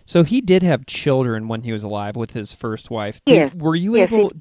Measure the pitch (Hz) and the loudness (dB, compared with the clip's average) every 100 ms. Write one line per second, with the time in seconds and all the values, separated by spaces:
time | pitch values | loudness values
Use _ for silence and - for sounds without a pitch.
0 | - 180 160 247 220 185 175 131 135 - | 0 2 4 2 4 4 4 0 -2 -6
1 | - 131 127 110 110 113 117 110 104 104 | 0 0 0 -2 -4 -6 -6 -6 -6 -6
2 | 101 107 113 120 101 - 117 110 - 113 | -6 -8 -8 -8 -12 -10 -8 -8 -8 -8
3 | 104 - - 226 143 180 156 165 185 233 | -6 -4 4 4 4 0 -2 -2 0 2
4 | 185 220 202 156 | 2 2 0 0